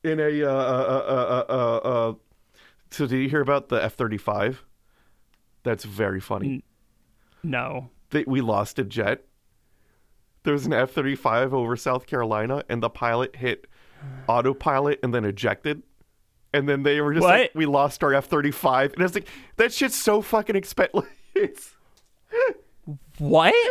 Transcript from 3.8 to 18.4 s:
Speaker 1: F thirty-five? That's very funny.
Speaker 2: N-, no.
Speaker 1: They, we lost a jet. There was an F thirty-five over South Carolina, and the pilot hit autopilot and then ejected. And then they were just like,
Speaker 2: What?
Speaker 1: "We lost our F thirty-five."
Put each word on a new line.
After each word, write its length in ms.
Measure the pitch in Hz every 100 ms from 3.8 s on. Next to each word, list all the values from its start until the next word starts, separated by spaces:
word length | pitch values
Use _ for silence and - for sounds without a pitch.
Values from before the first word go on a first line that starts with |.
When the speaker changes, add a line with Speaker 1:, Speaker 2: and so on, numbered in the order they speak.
Speaker 1:
F 120 | 107
thirty-five? 720 | - 117 104 - 104 107 135 - _ _ _ _ _ _ _ _ _
That's 220 | 123 107 110
very 340 | 98 101 95
funny. 280 | - 101 117
Speaker 2:
N-, 160 | 131 _ _ _ _ _ _ _ _
no. 480 | 165 127 131 143 123 _ _
Speaker 1:
They, 160 | 147 131
we 140 | 135
lost 360 | 117 101 107 -
a 40 |
jet. 400 | 104 113 104 127 _ _ _ _ _ _ _ _ _ _ _ _
There 100 | -
was 120 | 143 131
an 80 |
F 180 | 123 131
thirty-five 640 | - 139 135 120 113 131
over 240 | 135 117 120
South 300 | - 127 -
Carolina, 560 | 131 113 107 113 139 -
and 160 | 120
the 60 | 113
pilot 480 | - 120 117 127 -
hit 300 | 123 127 - - - - 139 131 -
autopilot 720 | 120 127 135 160 135 143 147
and 100 | 127
then 100 | 120
ejected. 600 | 104 101 113 98 151 151 - _ _ _ _ _ _
And 140 | 147 143
then 160 | 139
they 160 | 143 147
were 120 | 147
just 100 | 156
like, 280 | 180 202 247
Speaker 2:
What? 40 | 156
Speaker 1:
"We 100 | 156
lost 380 | 139 143 -
our 100 | 147
F 120 | 139 -
thirty-five." 680 | 156